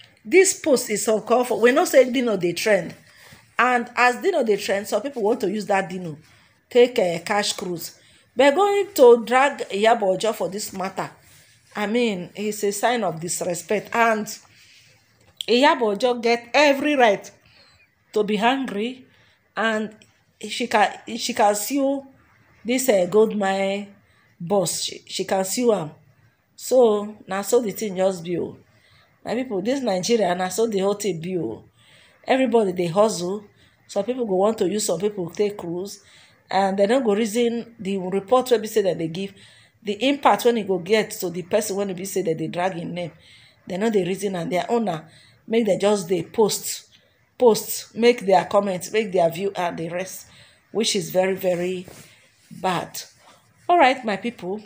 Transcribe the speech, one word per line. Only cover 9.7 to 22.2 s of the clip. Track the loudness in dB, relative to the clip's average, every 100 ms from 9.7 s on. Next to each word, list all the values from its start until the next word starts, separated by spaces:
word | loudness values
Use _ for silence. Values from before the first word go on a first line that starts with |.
| 0 2 4 2
Ojo | 0 -2
for | -2 -6
this | -6 -10
matter, | -8 -8 -6 -10 -12 _ _ _ _ _ -6
I | -2
mean, | 0 0 -2 -8
it's | -8 -6 -2
a | -2
sign | 0 0 0
of | -2 -4
disrespect, | -6 -4 -4 -6 -2 -4 -2
and | 0 2 0 -4 -12 -18 _ _ _ _ _ _ _ _ _ 0
Iyabo | 4 4 4 0
Ojo | 0 0
get | 0 0 -2 0
every | 2 4 4 0 4
right | 4 4 -4 -20 _ _ _ _ _ _ _
to | -2
be | 0 2
angry, | 2 0 -2 -6 -6 -8 -18 _ _ _ _ -4
and | -2 -2 -4 -10 _ _ _ _
she | -12 -8 -2
can, | 2 2 0 -12 -8
she | -6
can | 2 2
sue | 2 -2 0 0 -2 -6 _